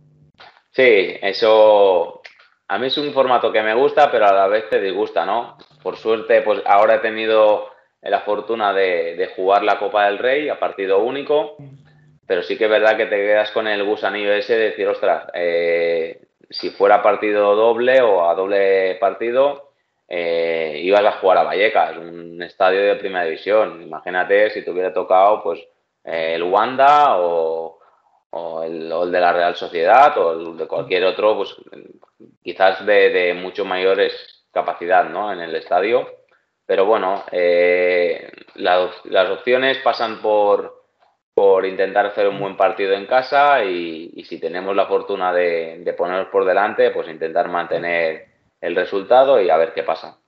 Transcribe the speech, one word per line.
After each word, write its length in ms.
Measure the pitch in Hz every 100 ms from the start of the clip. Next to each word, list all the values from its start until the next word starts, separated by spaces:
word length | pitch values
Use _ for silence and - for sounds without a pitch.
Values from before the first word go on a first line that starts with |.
| _ _ _ _ - _ _
Sí, 460 | - 127 101 87 87
eso 1000 | 98 95 110 110 107 104 98 90 82 - - _ _ _ -
a 100 | 98
mí 80 | 131
es 100 | 156
un 140 | 147
formato 400 | 131 127 120 113
que 100 | 110
me 120 | 110
gusta, 360 | 113 147 151 139
pero 160 | 113 101
a 80 |
la 140 | 98 98
vez 220 | 110 110
te 100 | 123
disgusta, 460 | 98 92 107 92 87
¿no? 320 | 113 - - - _
Por 140 | 92 87
suerte, 440 | 110 113 110 110
pues 200 | 107 101 101
ahora 300 | 101 110 110
he 40 |
tenido 680 | 110 110 110 110 107 104 - - _ _
la 200 | - 98
fortuna 520 | 104 104 101 113 101
de, 420 | 98 95 85 82 85
de 120 | 90
jugar 360 | - 95 101
la 140 | 104 98
Copa 280 | 101 104 101
del 120 | 101
Rey 320 | 123 143 147
a 80 | 101
partido 420 | 87 - 95 95
único, 580 | 117 139 143 147 160 - - - _ _ _ _ -
pero 160 | 90
sí 160 | 87 101
que 60 |
es 80 | 107
verdad 260 | 107 107 110
que 80 | 107
te 120 | 104
quedas 340 | 104 107 104
con 160 | 117 110
el 160 | 104
gusanillo 500 | 101 104 101 104 101
ese 240 | 104 101 113
de 120 | 107
decir, 180 | 98 98
"Ostras, 400 | 101 98 80 -
eh, 880 | 87 87 85 85 85 85 85 82 - _ _ _
si 200 | - 87
fuera 320 | - 101 104
partido 520 | 107 98 107 104 101 104
doble 460 | 117 113 123 131
o 280 | 117 92 85
a 40 |
doble 640 | 85 95 101 98 95 95 90
partido, 800 | 98 95 117 127 143 143 - _ _ _ _
eh, 720 | 87 85 82 82 82 78 76
ibas 220 | 90 101
a 80 | 104
jugar 240 | - 95 90
a 60 |
Vallecas, 540 | 78 87 110 98 80 82
un 440 | 85 85 85 85
estadio 400 | 87 - 92 95
de 140 | 101 90
primera 300 | 98 92 82
división". 580 | 78 92 107 95 82
Imagínate 640 | 82 80 90 90 87 101 107
si 120 | 101
te 80 | 90
hubiera 220 | 90 92
tocado, 500 | 95 87 92 101 107
pues, 160 | - 82 - _ _ _
eh, 300 | - 82 80 82
el 80 |
Wanda 760 | 87 101 117 131 139 147 143 98
o, 600 | 87 85 80 82 82 - _ _ _ _ _
o 320 | - 85 80
el, 280 | 82 82 80
o 120 | 82
el 80 | 90
de 80 | 90
la 140 | 87
Real 220 | 87 87 85
Sociedad 640 | 87 87 87 120 147 107
o 140 | 85
el 240 | 82 85 82
de 100 | 80
cualquier 360 | 85 69 90
otro, 340 | 92 92 107 101
pues, 180 | 95 - - - - - _ _ - _
quizás 420 | - - 95 - 104
de, 240 | 101 98
de 240 | 92 87
mucho 320 | 90 92 104 95
mayores 800 | 92 95 98 95 - - _ _
capacidad, 580 | 90 - 87 87 92 80
¿no? 220 | 87 104
en 100 | 90
el 140 | 85 80
estadio. 520 | - 90 104 123 123 - _ _ _ _ -
Pero 200 | 95 98
bueno, 380 | 110 95 98 -
eh, 1000 | 90 87 87 87 90 90 90 87 - - - - -
la 260 | 95 90
op-, 240 | 90 - -
las 240 | 98 92
opciones 500 | 95 123 127 135 123
pasan 420 | 120 - 113 104
por, 640 | 107 107 101 98 - - _ _ _ _ _
por 320 | - 98 95 95
intentar 400 | 95 95 101 101
hacer 240 | 107 101
un 100 | 98
buen 160 | 98 92
partido 380 | 95 - 98
en 120 | 98 98
casa 600 | 127 131 139 143 139 98
y, 460 | 87 82 80 85 -
y 80 |
si 160 | - 82
tenemos 340 | 80 87 95
la 120 | 98 95
fortuna 480 | 98 - 98 92
de, 460 | 90 87 82 82 82
de 140 | 87
ponernos 340 | 85 87 92 92
por 180 | 98 92
delante, 460 | 92 107 107 123
pues 180 | 92 80
intentar 400 | 78 82 85 87
mantener 800 | 87 82 85 85 85 82 78 - _ _ _
el 140 | 85 87
resultado 640 | 90 98 - 127 135 127
y 80 | 90
a 80 | 80
ver 160 | 82
qué 100 | 82
pasa. 360 | 80 82 82 _